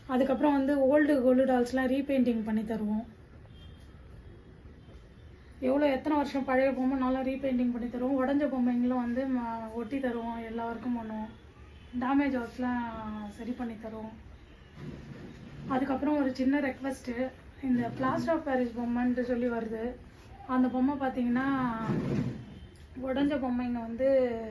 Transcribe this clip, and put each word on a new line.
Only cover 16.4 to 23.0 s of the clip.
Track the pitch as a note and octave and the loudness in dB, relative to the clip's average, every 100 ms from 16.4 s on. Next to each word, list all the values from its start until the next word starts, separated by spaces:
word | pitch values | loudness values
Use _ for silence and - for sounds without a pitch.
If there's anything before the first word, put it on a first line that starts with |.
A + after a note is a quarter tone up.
| C4 D4 | 2 2
ரெக்வெஸ்ட்டு, | C4+ - C4+ B3+ - A#3 C4 - - - | 0 -2 -6 -6 -6 -4 -4 -6 -18 -6
இந்த | C4 A#3+ A#3 - | 0 2 0 0
plaster | B3+ D4+ A#3+ | 0 2 2
of | D#4 | 0
Paris | D4 C4 A#3+ A3 | 2 0 0 -2
பொம்மைன்ட்டு | A#3+ A#3+ B3 B3 | -2 0 2 0
சொல்லி | B3 A#3+ B3 | 0 0 0
வருது. | A#3 A3 A3 A#3+ C4 - - - - - | -2 -4 -4 -6 -8 -14 -20 -20 -16 -2
அந்த | B3+ B3+ | 2 4
பொம்மை | B3+ C4 | 4 2
பார்த்தீங்கன்னா, | C#4+ C4 B3+ A#3+ A#3+ C4+ C4+ B3 A3+ A3 - - - - A#3 - - - - - B3+ | 2 0 0 2 2 2 0 0 -2 -2 0 0 0 -2 -6 -12 -16 -18 -20 -16 -8